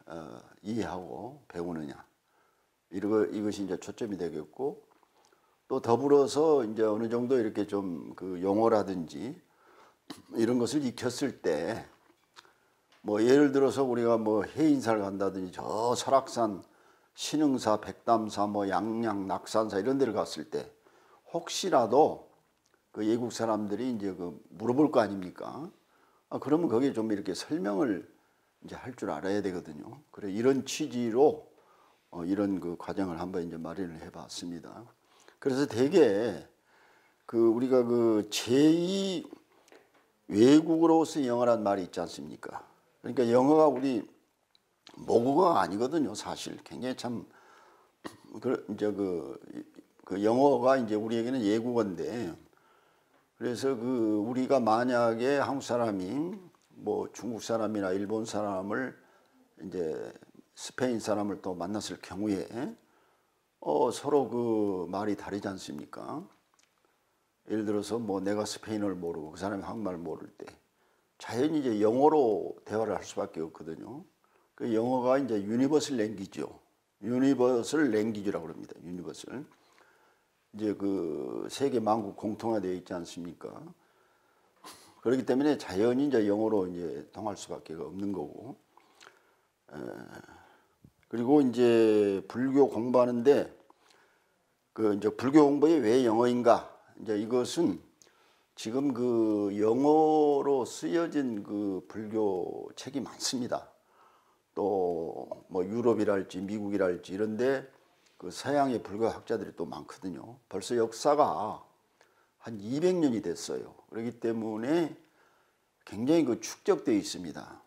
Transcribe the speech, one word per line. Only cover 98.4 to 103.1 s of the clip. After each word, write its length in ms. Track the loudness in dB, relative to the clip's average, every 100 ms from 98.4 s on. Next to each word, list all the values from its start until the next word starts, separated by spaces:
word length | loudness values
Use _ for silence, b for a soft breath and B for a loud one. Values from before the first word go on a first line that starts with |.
| b -12
지금 360 | -6 -2 -2
그 640 | -2 0 2 2 2 0 0
영어로 1080 | 2 4 4 4 4 4 4 2 2 0
쓰여진 800 | -2 -8 -2 -2 0 -2 -4 -6
그 400 | -6 -4 -2 -4 -8
불교 840 | -12 -6 0 0 0 -4 -8 -14
책이 280 | -14 -10 -8
많습니다. 680 | -8